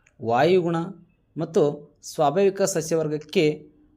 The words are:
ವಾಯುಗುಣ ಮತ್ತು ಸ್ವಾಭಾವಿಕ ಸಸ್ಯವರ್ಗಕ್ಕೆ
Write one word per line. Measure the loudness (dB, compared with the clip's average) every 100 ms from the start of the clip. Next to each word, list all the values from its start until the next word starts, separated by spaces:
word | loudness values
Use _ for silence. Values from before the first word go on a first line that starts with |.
| _ -8
ವಾಯುಗುಣ | 0 2 4 4 2 -2 -6 -12 _ _ _ -10
ಮತ್ತು | -2 2 2 -2 -14 _
ಸ್ವಾಭಾವಿಕ | -10 -2 0 2 2 2
ಸಸ್ಯವರ್ಗಕ್ಕೆ | -2 -2 -2 -2 -2 -6 -2 2 2 0 -10 _ _